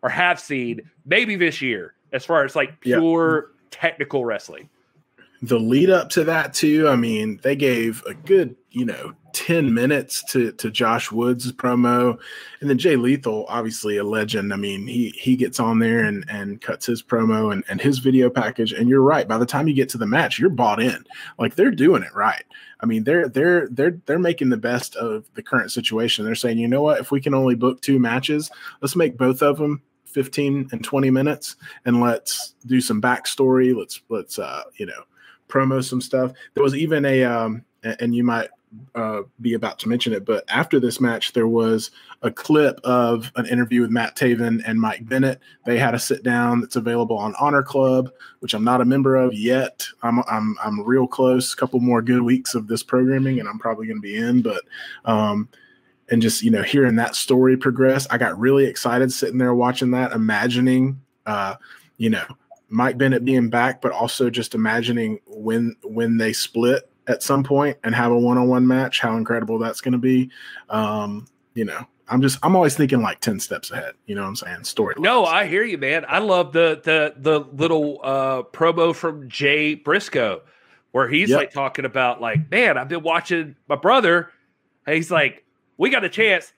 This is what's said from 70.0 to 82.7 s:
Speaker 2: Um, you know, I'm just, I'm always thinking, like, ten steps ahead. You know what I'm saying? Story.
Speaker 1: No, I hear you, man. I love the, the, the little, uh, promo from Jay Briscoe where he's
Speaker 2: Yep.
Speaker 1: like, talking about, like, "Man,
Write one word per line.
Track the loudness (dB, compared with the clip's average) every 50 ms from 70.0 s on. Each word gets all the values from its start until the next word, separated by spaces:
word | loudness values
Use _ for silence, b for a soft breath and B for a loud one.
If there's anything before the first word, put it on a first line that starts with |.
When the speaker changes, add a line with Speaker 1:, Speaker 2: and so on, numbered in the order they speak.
| 2 2 2 2 0 -2 B B B B B B B B
Speaker 2:
Um, | -4 -2 -2 -2 -4 -4 -6 -6 -8 -12 -14 _ _ _ _ _ _
you | -6 -6
know, | -6 -6 -10 -12 _ _ _ _ -2
I'm | 0 2
just, | 2 2 0 0 0
I'm | 2 4
always | 4 4 4 4
thinking, | 2 2 2 2 0
like, | 0 -2 -4 _
ten | -4 -4 -4 -4
steps | -6 -8 -8 -10 -8 -10
ahead. | -12 -10 -12 -12 -14 _ _ -10
You | -8
know | -8 -8
what | -8
I'm | -8
saying? | -10 -10 -12 -12 -12 -12
Story. | -10 -4 -2 -2 -2 -2 -2
Speaker 1:
No, | 0 2 2 2 2
I | 2 2 0 0
hear | 0 0 -2 -2
you, | -2 -4 -4
man. | -2 -2 -2 -2 -2 -2
I | -2 -2
love | 2 2 2 2 2 2
the, | 2 2 2 2 2 0 0
the, | 0 2 2 2 0 -4 -2
the | 0 2 2 2 0 -4 -4
little, | -2 0 2 2 2 0 -2 -4 -6 -4
uh, | -2 -2 0 0 0 -2 -4 -6
promo | -10 -4 0 2 2 4 4 2 2 2
from | 0 -4 -6 -6 -6 -14 -14
Jay | -8 -2 2 2 2 2 2 -2 -2
Briscoe | -4 _ 0 0 0 -2 -2 -2 0 0 0 -2 -6 -10 b b b b b b b b b
where | _ -2 0 2
he's | 2 0 2 4
Speaker 2:
Yep. | 2 2
Speaker 1:
like, | 2 0
talking | -4 -4 -6 -4 -4 -6 -8
about, | -4 -2 0 0 0 0 -2
like, | -4 -2 -2 -2 -4 -2
"Man, | 0 0 2 2